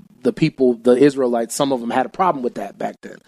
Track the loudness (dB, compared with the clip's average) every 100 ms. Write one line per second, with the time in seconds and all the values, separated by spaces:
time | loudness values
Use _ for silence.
0 | -20 _ -6 -2 -2 2 0 2 2 6
1 | 4 4 -2 -2 -4 -4 -2 -2 -2 -4
2 | -4 -2 -2 0 -6 -8 -12 -8 -10 -10
3 | -20 -20